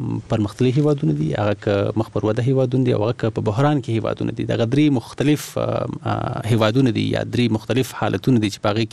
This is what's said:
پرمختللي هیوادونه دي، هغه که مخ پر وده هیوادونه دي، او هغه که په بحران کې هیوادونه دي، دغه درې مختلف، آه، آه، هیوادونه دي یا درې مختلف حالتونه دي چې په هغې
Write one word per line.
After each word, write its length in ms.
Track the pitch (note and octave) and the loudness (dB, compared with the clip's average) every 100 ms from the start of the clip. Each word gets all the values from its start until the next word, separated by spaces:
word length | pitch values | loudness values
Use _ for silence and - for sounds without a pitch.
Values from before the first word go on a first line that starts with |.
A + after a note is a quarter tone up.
| A#2 A2+ - | -6 -6 -2
پرمختللي 420 | A2 G#2 - B2+ C3 | -2 -2 0 0 2
هیوادونه 380 | D3 C#3+ D#3 | 2 2 0
دي، 200 | D3 D#3 | 0 -2
هغه 200 | C#3+ G#2 | -2 -2
که 380 | G#2 G#2+ G2+ G#2+ G#2+ | -2 0 0 0 -2
مخ 140 | - | -4
پر 140 | A2 G#2+ | -2 0
وده 180 | A#2 | 0
هیوادونه 400 | A#2+ C3 B2+ B2+ | 2 2 2 2
دي، 100 | B2 | 2
او 100 | A2 | 2
هغه 120 | G#2+ - | 0 -2
که 80 | A2+ | -2
په 120 | A2 | 0
بحران 400 | G#2+ G#2 D3 D3 | -2 2 2 2
کې 80 | A#2+ | 0
هیوادونه 420 | A2 A2 A2 A2+ | -2 -2 -2 -4
دي، 120 | A2+ | -4
دغه 220 | A#2 A2+ A#2 | -2 0 2
درې 260 | C#3 D3+ B2+ | 2 4 2
مختلف، 580 | - - C#3 D3 - A#2 | -2 -2 0 0 -2 -4
آه، 320 | A2+ A2+ - - | -2 -2 -4 -6
آه، 380 | A2+ G#2+ - A#2 G#2+ | -4 -4 -4 -4 0
هیوادونه 460 | A2+ G#2+ B2+ B2+ | 4 4 4 2
دي 180 | G#2+ G#2+ | 2 0
یا 120 | A2 | -2
درې 280 | A2 A2+ A#2+ | -2 0 0
مختلف 420 | A2 - A#2+ B2 | 0 0 -2 -2
حالتونه 460 | - G#2+ G#2 C3 A#2+ | -4 -2 0 2 2
دي 100 | G#2+ | 2
چې 100 | - | -2
په 100 | G#2+ | -2
هغې 120 | G#2+ A2 | 0 0